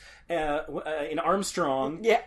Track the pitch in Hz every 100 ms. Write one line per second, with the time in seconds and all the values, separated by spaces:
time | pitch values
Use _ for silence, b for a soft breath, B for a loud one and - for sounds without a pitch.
0 | B B B 170 156 147 156 151 151 156
1 | 151 156 165 190 190 - 156 135 135 165
2 | 226 220